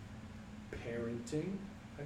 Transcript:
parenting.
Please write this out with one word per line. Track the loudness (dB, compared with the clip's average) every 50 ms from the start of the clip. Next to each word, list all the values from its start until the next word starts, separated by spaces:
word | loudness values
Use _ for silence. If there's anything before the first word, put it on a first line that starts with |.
| -8 -8 -6 -6 -6 -6 -6 -6 -6 -6 -6 -6 -6 -4
parenting. | -4 -2 0 0 2 4 4 4 2 2 2 4 4 4 6 4 2 2 0 -2 -6 -8 -8 -8 -4 -4 -4